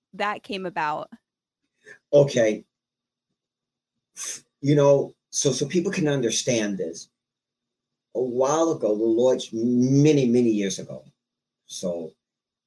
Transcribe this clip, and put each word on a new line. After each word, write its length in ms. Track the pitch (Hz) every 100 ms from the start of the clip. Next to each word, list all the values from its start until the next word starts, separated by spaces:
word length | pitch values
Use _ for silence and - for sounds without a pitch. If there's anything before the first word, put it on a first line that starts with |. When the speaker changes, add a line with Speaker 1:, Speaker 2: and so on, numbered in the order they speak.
| _
Speaker 1:
that 280 | 190 202 -
came 240 | - 202 180
about. 440 | 170 151 156 - - _ _ _ _ _ _ - - -
Speaker 2:
Okay. 520 | 143 139 127 110 104 - _ _ _ _ _ _ _ _ _ _ _ _ _ _ - - - _ -
You 120 | 143
know, 400 | 147 143 139 - - _
so, 220 | - 143
so 140 | 123 143
people 260 | 180 190
can 160 | 190 147
understand 720 | 139 113 - - 117 104 95
this. 300 | 82 85 - _ _ _ _ _ _ _ _ _ _
A 60 | 113
while 500 | 127 120 135 156 165
ago, 240 | - 107 107
the 80 |
Lord, 380 | 117 113 127 127 -
many, 760 | 113 120 123 131 139 151 143 120
many 220 | 123 117
years 280 | 104 98 92
ago. 260 | 87 65 - _ _ _ _ _ _
So 460 | - 92 85 80 _ _ _ _ _